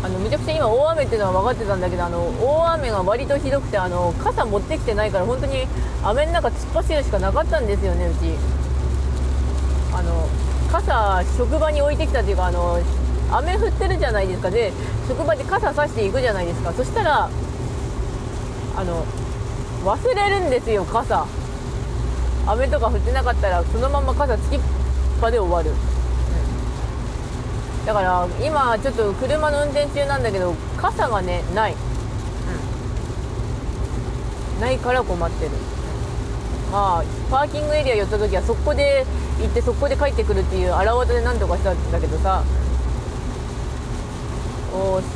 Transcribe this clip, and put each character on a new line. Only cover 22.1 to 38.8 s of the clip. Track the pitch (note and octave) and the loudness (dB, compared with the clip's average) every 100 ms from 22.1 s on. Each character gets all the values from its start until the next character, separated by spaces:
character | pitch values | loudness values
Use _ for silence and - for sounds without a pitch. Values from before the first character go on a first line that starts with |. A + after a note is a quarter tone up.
| - - - - | 0 0 2 2
雨 | G#3+ C#4 | 2 2
と | C#4+ | 2
か | A3+ | 2
降 | |
っ | A3+ | 2
て | - | 2
な | C4 | 2
か | C4 | 2
っ | A#3 | 2
た | G3+ | 2
ら、 | F3 E3+ | 2 2
そ | A3+ | 0
の | C4 | 2
ま | C#4 | 2
ま | C#4 A#3+ | 2 2
傘 | C#4+ G#3+ | 2 2
つ | - | 2
き | - | 0
っ | - - - - - - | 0 0 0 2 2 2
ぱ | A3+ | 2
で | A#3 | 2
終 | F#3 | 2
わ | E3+ | 2
る。 | D#3+ | 2
う | - - - - - - - - - - - - - - - - - - - - - | 0 0 0 0 0 0 0 0 -2 -4 -4 -4 -4 -4 -6 -6 -6 -6 -6 -4 -4
ん。 | - | 0
だ | |
か | G#3 | 0
ら、 | F#3 F3+ F3+ F3 | 2 2 0 -2
今 | B3+ D4+ B3+ A3 | 0 2 2 2
ち | C4+ | 0
ょ | |
っ | |
と | A#3 G#3+ | 0 0
車 | G3 B3+ D4+ D4+ | 0 0 0 2
の | C#4+ | 0
運 | D4 | 0
転 | C#4+ D4 | 0 0
中 | C#4 C#4+ | 0 0
な | C#4 | 0
ん | |
だ | A#3 | 0
け | G3 | 0
ど、 | F3+ E3 - - | -2 -2 -4 -2
傘 | F#4 - D4+ | -2 0 0
が | G#3+ | 0
ね、 | F#3 F3 E3+ F#3 | 0 -2 -2 0
な | G#3+ | 0
い。 | D#3+ - - - - - - - - - - - - - - - - - - - - - - - - - - - - | -2 -4 -4 -4 -6 -6 -4 -4 -4 -4 -4 -4 -4 -4 -6 -6 -4 -4 -4 -4 -4 -4 -4 -4 -4 -6 -6 -6 -2
う | |
ん。 | |
な | A#3 | 0
い | B3+ | 0
か | B3 | 0
ら | B3+ | 0
困 | A#3+ F3+ E3 | 0 0 -2
っ | |
て | - D#3+ | -2 -2
る。 | - - - - - - - - - - - - | -4 -4 -6 -6 -4 -4 -6 -4 -6 -4 -4 -2
ま | G3 G3 F3 | 0 2 2
あ、 | D#3 - - | 0 -4 0
パ | C4 | 0
ー | D4 | 0
キ | D4 | -2
ン | D4+ | 0
グ | D4+ | 0
エ | |
リ | C4 | 2
ア | A3 | 0
寄 | G3 | 2
っ | |
た | G#3+ | 0
時 | G#3 F#3+ | 2 0
は、 | |
速 | - A#3 | 0 0
攻 | - | 0
で | C#4+ | 2